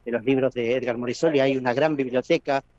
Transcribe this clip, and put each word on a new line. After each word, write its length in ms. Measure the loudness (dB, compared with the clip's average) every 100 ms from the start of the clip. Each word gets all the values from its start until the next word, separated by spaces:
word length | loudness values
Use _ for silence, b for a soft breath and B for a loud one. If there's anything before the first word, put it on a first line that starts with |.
| -6
de 60 |
los 120 | -2
libros 300 | 0 2 2
de 220 | 0 -2 -2
Edgar 220 | -2 -4
Morisoli. 440 | -6 -2 0 2
Hay 160 | 2 0
una 160 | 0
gran 240 | 0 0 0
biblioteca, 640 | -2 -2 0 0 0 -4 -4